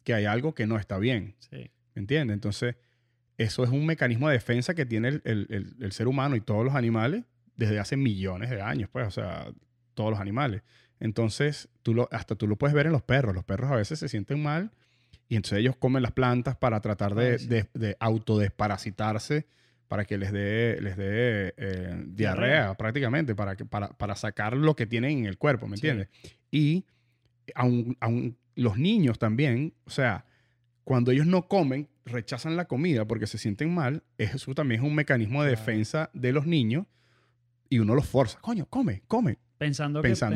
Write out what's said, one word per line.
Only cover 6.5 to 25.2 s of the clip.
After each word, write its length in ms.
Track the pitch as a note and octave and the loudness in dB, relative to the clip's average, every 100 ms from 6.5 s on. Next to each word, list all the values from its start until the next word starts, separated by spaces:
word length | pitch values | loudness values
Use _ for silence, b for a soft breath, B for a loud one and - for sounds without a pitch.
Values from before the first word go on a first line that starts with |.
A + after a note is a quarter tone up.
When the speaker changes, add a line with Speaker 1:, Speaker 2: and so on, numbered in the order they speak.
| G#2+ | 0
Speaker 1:
los 120 | B2+ C#3+ | 0 2
animales 500 | A#2 A2 A#2 G#3 - _ _ - | 2 2 0 -2 -8 _ _ -2
desde 220 | G#2+ G#2 | 0 0
hace 180 | G2 C#3 | 0 0
millones 520 | C3+ F#2+ F#2+ F2+ A#2+ | 2 0 -4 -4 -6
de 120 | A2 | -4
años, 280 | G#2 C#3 G#2+ | -4 -4 -4
pues, 180 | - A2 | -4 -4
o 40 | |
sea, 400 | A2+ G2+ D#2+ - - _ _ _ | -4 -6 -8 -10 -16 _ _ _
todos 180 | - A2 | -2 0
los 80 | G#2 | 0
animales. 400 | G2 A2+ C#3+ G2 b b b _ | -2 -2 -2 -4 b b b _
Entonces, 680 | A2 G#2+ A2+ - D3 D3 - _ | -4 0 0 0 -2 -2 -12 _
tú 100 | - | 0
lo, 140 | A2+ B2 | 0 0
hasta 220 | A2+ - G#2+ | -4 -6 -2
tú 120 | G#2 | 0
lo 80 | G#2 | 2
puedes 160 | C#3+ | 4
ver 120 | D3 D3+ | 4 4
en 80 | |
los 80 | D3 | 2
perros. 340 | - C3 A#2 F#2 | 2 2 2 -2
Los 80 | |
perros 280 | - F#2+ C3 | -4 -4 0
a 40 | B2 | 0
veces 240 | G2+ D#3 | -2 -4
se 80 | - | -6
sienten 340 | A2 G2 C#3+ | -6 -4 -4
mal 300 | D3+ D#3 G#3+ b b b b b _ | -2 -2 -4 b b b b b _
y 80 | A2 | -2
entonces 200 | - G2+ | 0 2
ellos 160 | B2 - | 2 2
comen 280 | B2+ C3 | 0 2
las 80 | A#2 | 0
plantas 440 | - B2+ B2 C3 B2 | 2 2 2 0 0
para 240 | B2+ G#2+ | 0 2
tratar 340 | G#2+ G2+ G2+ G#2 | -2 -2 0 2
de, 180 | B2 | 2
Speaker 2:
Ah, 60 | A#2 | 2
sí. 80 | A#2+ | 0
Speaker 1:
de, 200 | A#2 G#2 | 0 0
de 240 | - A2 - | -4 -4 0
autodesparasitarse, 1500 | A2 A2+ - G#2+ G2+ - G#2+ G2 G#2+ F#2+ G#2+ G#2+ - D3+ - b b b _ | 0 0 2 2 2 0 -2 -2 -6 -4 -2 -2 -2 -4 -4 b b b _
para 180 | G2+ G2+ | -6 -2
que 120 | G2+ | -4
les 120 | G2 | -2
dé, 480 | G2+ G2+ A2 A#2 - | -2 0 2 2 0
les 160 | G#2 F#2 | -4 -4
dé, 560 | G2 G#2+ B2 G#2 F#2+ - | -2 0 2 0 -2 -6
eh, 460 | G2 F#2 F2+ F2 - | -6 -4 -6 -8 -8
diarrea, 400 | G2 G#2 F#2 B2 | -2 0 2 2
Speaker 2:
Diarrea. 260 | D3+ G#2 G2 | 2 0 -2
Speaker 1:
prácticamente, 580 | G#2+ C3+ B2 C#3+ C#3 G#2 | -4 -2 0 0 0 -2
para 200 | G2+ F#2+ | -4 -6
que, 100 | A2 | -6
para, 240 | G#2+ G2+ | -6 -6
para 260 | - G2+ G2 | -6 -6 -4
sacar 400 | A2 - G#2+ C3 | -6 -4 -2 4
lo 200 | D#3 D3 | 4 4
que 100 | A2 | 0
tienen 340 | A2+ C3 | 0 0
en 60 | D3 | 0